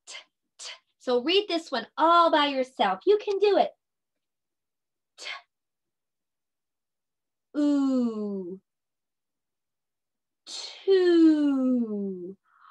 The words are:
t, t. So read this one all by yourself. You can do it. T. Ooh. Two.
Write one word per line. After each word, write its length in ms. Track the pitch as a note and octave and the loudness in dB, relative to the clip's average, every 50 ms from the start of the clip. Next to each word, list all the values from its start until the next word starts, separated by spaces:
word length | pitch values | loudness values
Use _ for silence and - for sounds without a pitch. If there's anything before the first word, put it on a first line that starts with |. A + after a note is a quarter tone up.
| _ | _
t, 80 | - - - - _ _ _ _ _ _ _ | -20 -20 -20 -20 _ _ _ _ _ _ _
t. 120 | - - - - _ _ _ _ | -20 -20 -20 -20 _ _ _ _
So 240 | _ - B3 B3 A#3 | _ -4 -2 -2 -2
read 240 | D4 F4+ G4 G#4 G#4 | 0 0 0 0 -2
this 220 | F4 E4 E4 - | -4 -6 -6 -6
one 160 | C#4 A#3+ G#3+ - _ | -8 -8 -8 -8 _
all 340 | - D4+ E4 E4+ E4+ E4+ E4 | -2 0 2 4 4 4 4
by 160 | D4+ D4+ C#4+ | 2 2 0
yourself. 540 | C#4+ C#4 C4 B3+ B3+ - - A3 G3 F#3 F#3+ - | 0 -2 -4 -6 -6 -4 -2 -2 -2 -2 -2 0
You 120 | F4 G#4 G#4 - | 2 2 2 0
can 140 | - G4+ G4 | -2 -4 0
do 200 | G4 G#4 G4 D#4+ | 2 2 2 2
it. 120 | - - - _ _ _ _ _ _ _ _ _ _ _ _ _ _ _ _ _ _ _ _ _ _ _ _ _ _ _ _ - | 2 0 -2 _ _ _ _ _ _ _ _ _ _ _ _ _ _ _ _ _ _ _ _ _ _ _ _ _ _ _ _ -20
T. 80 | - - - - - _ _ _ _ _ _ _ _ _ _ _ _ _ _ _ _ _ _ _ _ _ _ _ _ _ _ _ _ _ _ _ _ _ _ _ _ _ _ _ _ _ - | -16 -16 -16 -16 -18 _ _ _ _ _ _ _ _ _ _ _ _ _ _ _ _ _ _ _ _ _ _ _ _ _ _ _ _ _ _ _ _ _ _ _ _ _ _ _ _ _ -6
Ooh. 1040 | C#4+ D4 D4 C#4+ C#4+ C#4 C4+ C4 B3+ B3 A#3 A3 G#3+ G#3 G#3 G3+ G3 F#3 E3+ F#3 F#3+ - _ _ _ _ _ _ _ _ _ _ _ _ _ _ _ _ _ _ _ _ _ _ _ _ _ _ _ _ _ _ _ _ _ _ _ _ - - - - - - - - | -4 -2 0 0 0 0 0 0 0 -2 -2 -4 -4 -6 -6 -8 -8 -8 -10 -12 -14 -18 _ _ _ _ _ _ _ _ _ _ _ _ _ _ _ _ _ _ _ _ _ _ _ _ _ _ _ _ _ _ _ _ _ _ _ _ -18 -16 -16 -16 -16 -18 -8 0
Two. 1500 | F#4+ G4 F#4 F4+ F4 F4 E4+ E4 D#4+ D#4 D4+ D4 C#4+ C#4 C4+ C4 B3+ B3+ B3 A#3 A3 G#3 G3+ G3+ G3 F#3+ F3+ F3 F3+ G3 - _ _ _ _ _ - | 2 4 4 4 4 6 6 6 6 6 4 2 0 0 0 0 0 0 0 -2 -4 -6 -6 -6 -8 -8 -10 -12 -14 -16 -18 _ _ _ _ _ -20